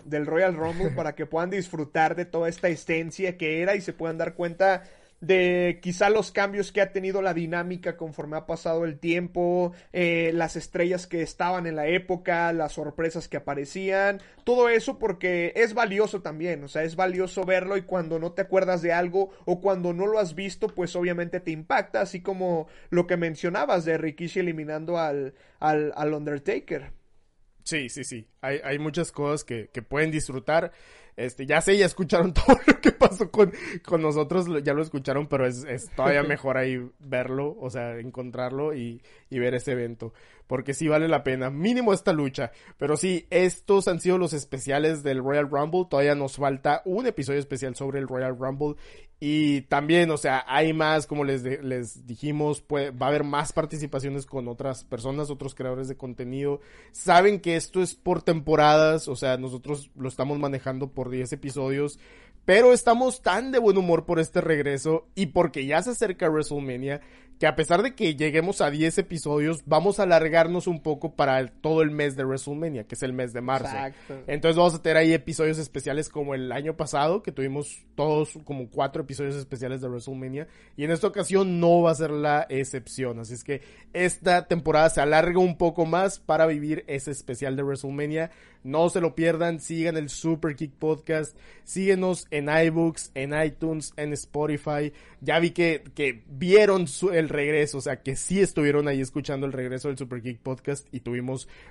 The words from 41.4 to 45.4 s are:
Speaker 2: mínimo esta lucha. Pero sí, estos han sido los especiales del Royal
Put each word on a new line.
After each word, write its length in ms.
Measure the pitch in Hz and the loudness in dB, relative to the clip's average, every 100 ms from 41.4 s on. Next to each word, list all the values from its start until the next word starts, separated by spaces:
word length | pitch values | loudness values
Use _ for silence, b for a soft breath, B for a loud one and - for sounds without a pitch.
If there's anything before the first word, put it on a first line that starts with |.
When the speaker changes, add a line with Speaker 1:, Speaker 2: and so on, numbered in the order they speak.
| 131 | -2
Speaker 2:
mínimo 420 | 139 196 247 233 | 0 0 2 2
esta 180 | 185 - | 2 2
lucha. 400 | 156 139 139 131 B B - | 0 0 -4 -8 B B -6
Pero 200 | 143 151 | -2 0
sí, 280 | 180 175 - | 0 -2 0
estos 580 | 175 185 - - 196 190 | 2 2 0 2 2 2
han 100 | 175 | 0
sido 200 | 180 185 | 0 0
los 140 | 175 | 0
especiales 680 | 151 - 131 131 139 156 156 | -4 -8 -10 -2 0 0 0
del 160 | 139 131 | -2 -2
Royal 300 | 131 147 | 0 0